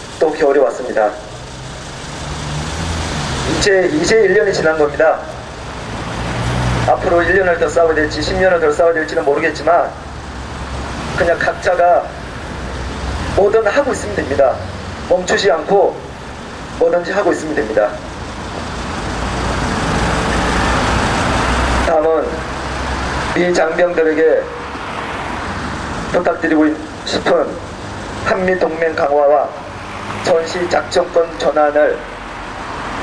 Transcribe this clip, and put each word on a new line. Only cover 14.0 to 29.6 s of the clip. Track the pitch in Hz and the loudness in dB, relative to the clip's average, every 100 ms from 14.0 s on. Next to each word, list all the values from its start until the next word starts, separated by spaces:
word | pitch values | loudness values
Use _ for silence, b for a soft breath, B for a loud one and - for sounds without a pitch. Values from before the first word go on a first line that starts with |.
| - - | -4 -4
됩니다. | 151 143 131 - - - - - - | -2 2 2 2 -4 -8 -10 -6 0
멈추지 | 180 180 - 196 | 2 2 2 2
않고 | 160 151 196 160 - - - - - - - - - | 2 4 4 4 0 -10 -14 -14 -12 -12 -12 -8 0
뭐든지 | 165 170 175 | 2 2 0
하고 | 190 208 | 0 2
있으면 | 151 156 | 2 0
됩니다. | 143 147 123 120 - - - - - - - - - - - - - - - - - - - - - - - - - - - - - - - - - - - - - - - 165 | -2 0 0 0 -2 -10 -10 -10 -10 -8 -8 -8 -6 -6 -6 -6 -4 -4 -2 -2 -2 -2 -2 0 0 0 0 0 0 0 0 2 0 0 0 0 0 0 0 0 0 2 2 2
다음은 | 160 160 160 - - - - - - - - - - - | 2 4 2 0 -4 -6 -8 -6 -4 -4 -2 -2 -2 -2
미 | - 175 | 0 2
장병들에게 | 180 160 170 175 165 160 151 160 127 - - - - - - - - - - - - - - - - - | 4 2 4 2 4 2 4 4 4 0 -6 -8 -8 -8 -8 -6 -6 -6 -6 -6 -6 -6 -6 -6 -6 -2
부탁드리고 | - 175 165 165 156 151 151 - - - | 0 0 0 2 4 4 2 -6 -10 -6
싶은 | - - 175 139 - - - - - - - - | -2 2 2 2 -4 -10 -10 -10 -10 -10 -6 -2
한미 | 196 185 185 | 0 2 2
동맹 | 165 160 165 | 0 0 -2
강화와 | 156 151 147 143 147 - - | 0 2 4 4 4 2 -6